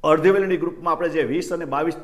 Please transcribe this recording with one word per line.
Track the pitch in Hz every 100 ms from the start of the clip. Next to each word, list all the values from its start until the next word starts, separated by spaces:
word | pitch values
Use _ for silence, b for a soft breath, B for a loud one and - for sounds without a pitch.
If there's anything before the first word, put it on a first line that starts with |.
અર્ધવેલણી | 156 156 165 196 190 175
ગ્રુપમાં | 170 170 170
આપણે | 160 170
જે | 156
વીસ | 120 156 175
અને | 175
બાવીસ | 156 139 165 156